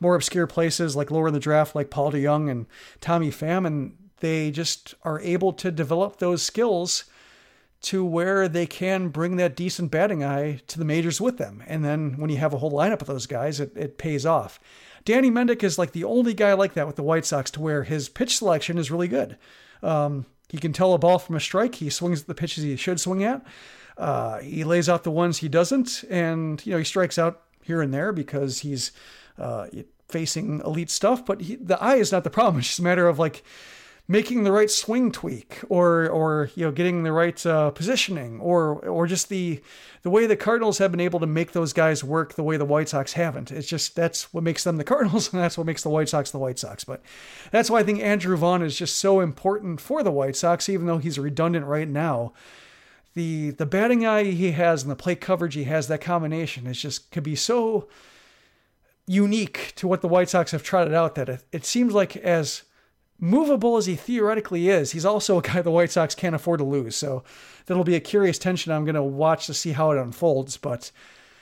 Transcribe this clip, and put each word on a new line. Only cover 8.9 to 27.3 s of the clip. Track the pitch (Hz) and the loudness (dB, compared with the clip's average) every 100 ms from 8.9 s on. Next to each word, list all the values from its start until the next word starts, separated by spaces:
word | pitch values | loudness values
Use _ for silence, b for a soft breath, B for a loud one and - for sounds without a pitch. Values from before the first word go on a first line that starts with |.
| 190 180 | -2 -2
bring | 147 175 180 | -2 -2 0
that | 175 131 | 0 0
decent | 175 - 165 | -6 -4 -2
batting | 160 208 170 | 0 2 0
eye | 143 139 147 135 - | -2 -2 -4 -6 -10
to | 160 | -4
the | |
majors | 156 160 170 151 | 0 0 0 0
with | 240 247 | -2 -2
them. | 107 104 - | -8 -12 -8
And | 156 | -4
then | 147 151 151 131 | -2 -2 -2 -4
when | 156 | -4
you | 139 | 0
have | 151 | 0
a | 139 | 0
whole | 151 | -2
lineup | 143 185 208 | 0 0 0
of | - | -4
those | 135 - | -8 -6
guys, | 123 143 143 | -4 -4 -4
it, | 139 | -6
it | - 143 - | -6 -8 -6
pays | 165 143 151 | -4 -2 2
off. | 156 101 - B B B B - | 0 -2 -12 B B B B 0
Danny | 240 262 | 4 4
Mendick | 233 240 233 | 4 2 2
is, | 196 165 | 0 0
like, | 175 | -2
the | 170 | -2
only | 190 233 240 | 0 2 2
guy | 202 208 | 4 4
like | 196 196 | 4 2
that | 170 147 | 0 -4
with | 147 | -2
the | |
White | 147 160 | 0 0
Sox | - 143 131 | 0 -2 -2
to | 147 | -4
where | 156 147 | -2 -2
his | 135 156 127 | -2 -4 -4
pitch | - 240 - | -4 -2 0
selection | 208 156 - 170 | 2 2 0 -2
is | 135 | -2
really | 170 175 | -2 0
good. | 254 - - b b b b | -2 -4 -8 b b b b
Um, | 185 151 147 143 131 _ _ | -2 0 0 -4 -8 _ _
he | 160 | -6
can | 160 | -4
tell | 143 185 | 2 4
a | 170 | 6
ball | 170 180 | 6 4
from | - 160 | 2 -4
a | |
strike. | - 185 247 - | -2 0 0 -2
He | 151 | -6
swings | - 175 160 | -4 -2 -2
at | - | -4
the | |
pitches | 151 165 - | -8 -6 -4
he | 147 131 | -4 -4
should | - 180 | -4 -4
swing | 180 190 | -2 -2
at. | 208 269 B B B B B - | -2 -4 B B B B B -8
Uh, | - 127 113 110 | -4 -2 -4 -8
he | 135 156 | -8 -6
lays | 156 175 165 | 0 2 2
out | 170 | 0
the | 170 | 0
ones | 156 175 156 | 0 0 -2
he | 156 | 0
doesn't, | 160 175 269 247 - - | 2 2 2 0 -6 -4
and, | 180 165 165 160 151 214 | -2 -2 -2 -4 -6 -4
you | |
know, | 175 | -2
he | |
strikes | 156 196 180 - | 0 0 0 0
out | 165 | -2